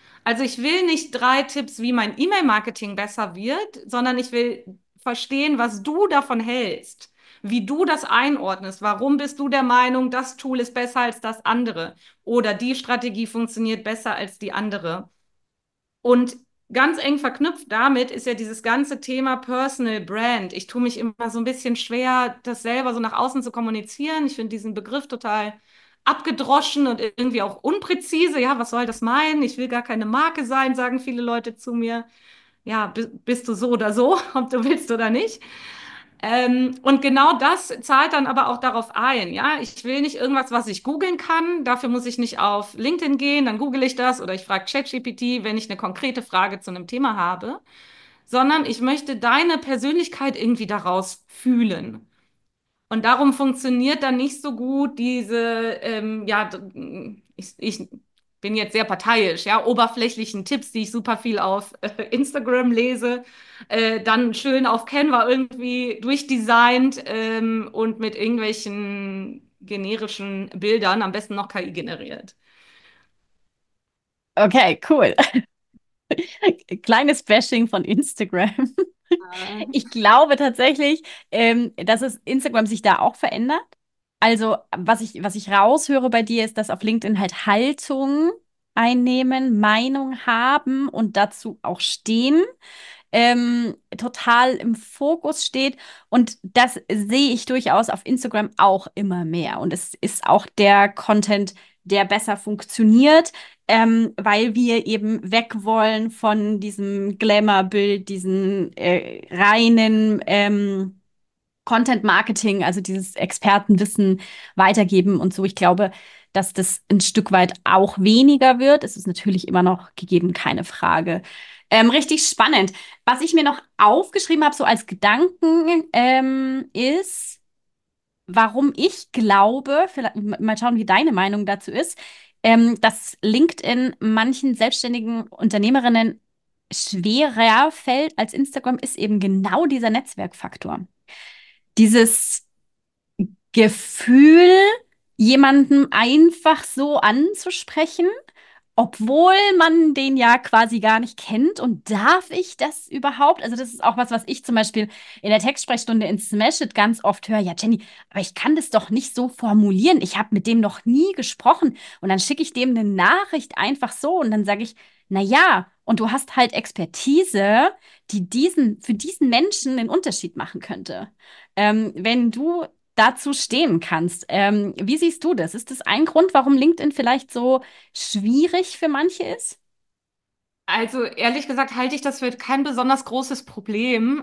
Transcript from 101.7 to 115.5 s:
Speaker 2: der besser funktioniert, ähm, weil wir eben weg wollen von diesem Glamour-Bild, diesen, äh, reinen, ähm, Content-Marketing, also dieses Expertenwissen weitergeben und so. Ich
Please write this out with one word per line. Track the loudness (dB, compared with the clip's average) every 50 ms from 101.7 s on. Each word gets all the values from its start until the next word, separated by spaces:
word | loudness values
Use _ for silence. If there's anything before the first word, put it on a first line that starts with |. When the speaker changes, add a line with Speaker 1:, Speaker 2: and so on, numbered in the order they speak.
| _ _ _
Speaker 2:
der | -2 0 0 0
besser | 0 -2 -2 -2 -4 -6
funktioniert, | -6 -6 -8 -8 -8 -10 -8 -2 2 4 6 8 8 8 8 8 6 6 2 -4 -16 -20 -20 _ _ _
ähm, | 2 2 4 4 4 2 2 0 -2 -4
weil | -2 0 0 2 2 2 0 0
wir | 0 0 2 2 0 0
eben | -2 -4 -2 -2 -4 -4 -4 -4 -2
weg | -2 -2 -2 -4 -8 -6 -4
wollen | -2 0 2 2 2 0 -2 -4 -6
von | -6 -2 -2 0 0 0 -2 -2 -4 -4
diesem | -6 -8 -8 -8 -6 -6 -4 -4 -4 -6 -4 -2
Glamour-Bild, | 0 2 2 4 4 4 4 2 2 0 0 0 0 0 0 -2 -4 -8
diesen, | -10 -6 -4 -2 -2 0 0 0 -2 -2 -4 -6 -6
äh, | -4 0 0 0 0 -2 -6 -12 -16 -16 -10 0
reinen, | 2 4 6 6 6 6 6 6 6 6 4 4 4 2 2 0 0 0
ähm, | 0 2 2 2 2 2 0 0 -2 -2 -4 -6 -6 -10 _ _ _ _ _ _ _ _ _ _ _ _ _ _
Content-Marketing, | 0 0 2 2 2 0 0 2 2 2 2 2 0 -2 -2 0 0 0 0 0
also | 0 -2 -2
dieses | -4 -4 -6 -6 -6 -8 -6
Expertenwissen | -6 -6 -6 -6 -2 2 4 4 4 4 4 4 4 2 0 0 2 2 2 2 0 -4 -10 -20 -20 -20 -6 _
weitergeben | 4 4 4 6 4 2 4 4 4 4 4 2 2
und | 0 -2 -2
so. | -2 -4
Ich | -4